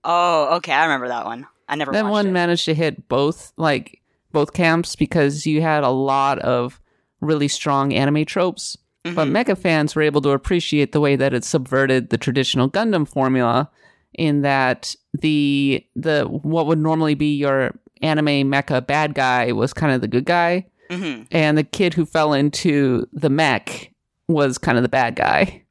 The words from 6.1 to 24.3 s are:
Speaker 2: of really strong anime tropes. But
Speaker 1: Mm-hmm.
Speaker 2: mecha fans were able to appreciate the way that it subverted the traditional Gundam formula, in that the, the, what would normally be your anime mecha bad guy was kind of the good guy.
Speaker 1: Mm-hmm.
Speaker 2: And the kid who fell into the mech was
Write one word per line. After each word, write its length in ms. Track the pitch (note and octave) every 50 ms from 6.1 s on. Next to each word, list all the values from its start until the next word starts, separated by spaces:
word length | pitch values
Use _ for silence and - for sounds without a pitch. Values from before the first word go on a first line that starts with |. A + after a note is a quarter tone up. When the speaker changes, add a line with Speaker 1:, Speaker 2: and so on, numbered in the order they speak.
| C3+ C#3 C#3 C#3 C3+ -
Speaker 2:
of 400 | - A#2+ B2 B2 A#2+ B2+ - _ _ _ _ _ _ _ _ _
really 260 | - D3+ D#3+ D3 C#3+
strong 440 | C#3+ - - - D3+ C#3 C#3 C3+ C#3 A#2+
anime 320 | G#2 C#3 C#3 D3 D3+ D#3
tropes. 520 | - - G3 F3 F#3 - - - - - - _ _ _ _ _
But 240 | E3+ F3 E3+ D#3
Speaker 1:
Mm-hmm. 80 | C3+ D3
Speaker 2:
mecha 200 | G#3+ B3 - G3
fans 380 | F3+ - F3+ E3 D#3 D3+ D3+ -
were 60 | D#3
able 200 | D3+ D3+ C#3+ D3
to 80 | C3+ C#3+
appreciate 600 | C#3 C3 - - F#3+ F3 - - - D3 C#3+ C3
the 80 | - D3+
way 160 | D3 C#3+ C#3
that 180 | C3+ C3+ C#3 -
it 100 | A#2+ A2
subverted 680 | - - D3 B2+ C3 C3 C3 C3+ C3 C3 C3 - -
the 80 | A#2
traditional 520 | A2+ - C#3+ B2+ C3+ C3 - - C3 B2 C3+
Gundam 380 | - F#3+ A3+ A3+ G3+ E3+ D3
formula, 640 | - - C#3+ C3 C3 C3 B2+ B2 A#2 A#2 B2+ D3 - _ _ _ - _ _ _ _ -
in 280 | - D#3+ D3+ C#3+ C#3+
that 540 | C#3 C#3+ C#3 C3+ C3 B2+ B2 - - - - _ _ _ -
the, 720 | C#3 - D#3 D3+ D3 D3 C#3+ C#3+ C#3 C#3 C#3 C3 - _ _ _
the, 280 | - D#3 D#3+ D3+ D3 -
what 400 | - E3 E3+ - D3 D#3+ E3 D#3
would 120 | D3 E3 D#3
normally 340 | D3+ D#3+ D#3+ D#3+ D#3+ D3+ D3
be 200 | C#3 D3+ D3+ D3
your 360 | C#3+ C#3+ C#3 C3+ C3+ C3 - - - _ - _ _
anime 480 | - D#3+ D#3 D3+ D3+ D3 C#3+ C#3 C3+ C3+
mecha 340 | C#3 C#3 C3+ - C#3+ B2+ B2+
bad 280 | - C#3+ D3+ D3+ D3+ D3
guy 380 | - C3 B2+ B2 B2 A#2 B2
was 220 | A#2 G#2+ A2+ C3+ -
kind 180 | - D#3+ D3 C3
of 80 | B2+
the 60 | B2
good 180 | A2 A#2+ B2+ -
guy. 400 | - E3+ F3 E3+ E3+ F3 F#3 F#3 _ _ _ _ _
Speaker 1:
Mm-hmm. 340 | F3 F3+ G3 D#3+ C3 A2+ - -
Speaker 2:
And 260 | - E3+ D#3 D3+ D3+
the 60 | D3+ D3
kid 300 | _ - - G3 F3 D3
who 120 | E3+ D#3+
fell 280 | - - D#3+ D#3 D3+ D3
into 760 | C#3 C#3+ D3 - - - F3+ C#3+ C#3+ C#3 C3 B2 G#2+ - - -
the 160 | D#3 D#3+ D3
mech 640 | C3+ D3+ D#3+ C#3+ B2 G2+ - - - - - - _ _ _ _ _ _ _
was 300 | -